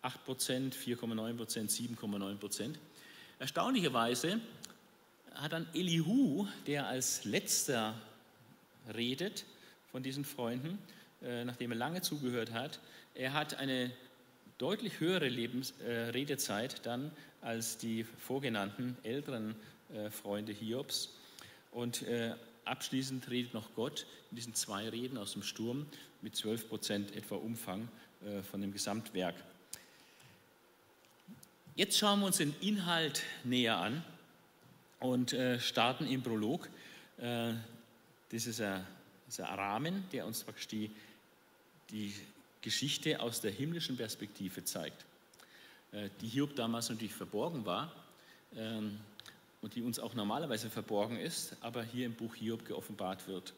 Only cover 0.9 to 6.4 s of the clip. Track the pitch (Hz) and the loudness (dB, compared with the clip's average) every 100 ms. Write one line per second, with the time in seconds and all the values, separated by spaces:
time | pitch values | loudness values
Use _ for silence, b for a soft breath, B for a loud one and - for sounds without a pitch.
0.9 | 120 113 110 110 117 110 117 107 - 120 | 0 2 0 0 -2 -2 -2 0 0 0
1.9 | 113 107 101 98 101 104 - 110 156 - | -2 -2 0 -2 -4 -4 -2 -2 -4 -12
2.9 | B B B B B 131 170 202 254 165 | B B B B B -2 2 4 6 6
3.9 | 123 117 123 160 220 - - - - - | 6 6 4 4 2 -2 -12 -16 -18 -20
4.9 | - - - - - 151 165 160 160 180 | -20 -20 -20 -14 -6 -2 -2 0 2 6
5.9 | 165 156 247 240 147 | 6 6 8 8 6